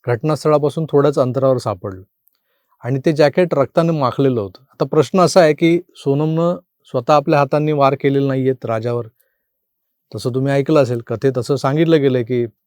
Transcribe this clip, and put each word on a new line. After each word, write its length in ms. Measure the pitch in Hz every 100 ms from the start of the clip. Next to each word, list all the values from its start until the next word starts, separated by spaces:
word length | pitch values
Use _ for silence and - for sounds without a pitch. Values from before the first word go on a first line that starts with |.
| -
घटनास्थळापासून 760 | 120 156 151 156 147 143 - 156
थोड्याच 300 | 143 143 151
अंतरावर 380 | 127 127 135 127
सापडलं 440 | 117 98 104 92 98 _ _ _ _ _ _ _
आणि 160 | 123 135 170
ते 80 |
जॅकेट 400 | 151 147 185 175
रक्ताने 380 | 143 131 - 165
माखलेलं 500 | 156 127 - 135 120
होतं. 200 | 98 -
आता 240 | _ _ 135
प्रश्न 340 | 156 135 190
असा 220 | 170 190
आहे 120 | 160
की 280 | 151 170 170 - -
सोनमनं 640 | 139 139 156 160 170 180 _ _ _
स्वतः 280 | 131 123
आपल्या 260 | 151 147 151
हातांनी 320 | 139 151 151
वार 240 | 151 135 135
केलेले 280 | 143 139 139
नाहीयेत 380 | 131 131 127 113
राजावर. 420 | 113 117 120 113 _ _ _ _ _ _ _ _ _ _ 110
तसं 140 | 127
तुम्ही 240 | 123 139
ऐकलं 300 | 139 139 156
असेल, 180 | 120 120 -
कथेत 300 | 117 135 123
असं 180 | 117 139
सांगितलं 460 | 139 147 165 160
गेलंय 220 | 139 127
की 240 | 117 123 113 _